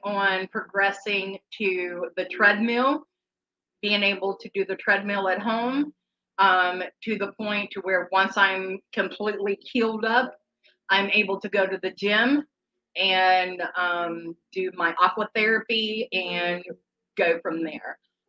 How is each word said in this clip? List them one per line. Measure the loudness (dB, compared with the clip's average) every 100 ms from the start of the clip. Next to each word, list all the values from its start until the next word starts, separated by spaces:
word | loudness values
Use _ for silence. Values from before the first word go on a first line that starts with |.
on | -4 0 0 0 -4
progressing | -8 -6 0 0 0 -4 -4 -4 -10 _ -4
to | -2 -2 -4 -6 -8 -6
the | -6
treadmill, | 4 4 4 2 2 2 0 -4 _ _ _ _ _ _ _
being | -2 0
able | 0 0 -2 -4
to | -6
do | -4
the | -4 -2
treadmill | 0 0 0 -2 0
at | -2
home, | 0 -2 -2 -2 -2 -6 _ _ _ 2
um, | 4 6 4 0 -6 _
to | -6 -4
the | -4
point | -6 -4 -4 -4
to | -8
where | -2 0 2
once | 2 2 4
I'm | 2 2 -4 -8 _
completely | -4 -4 -2 -4 -2 -4 -4
healed | -4 0 0 0
up, | 2 2 2 -6 _ _ _ _ 0
I'm | 2 4
able | 2 2 0
to | -2
go | 0 0
to | 0
the | -6
gym | -4 0 2 4 2 0 _ _ _ _ -2
and, | 2 4 6 6 2 -4 -6 -2
um, | -2 0 -2 -4 -8 -14 _
do | -6 -6
my | -2 -2 2
aqua | 0 2 -4
therapy | 0 2 0 0 -2 -2 -4 -4
and | -4 -4 -4 -2 -4 -8 -18 _ _ _ 0
go | 2 2
from | -2 -4
there. | -6 -8 -12 -14 _ _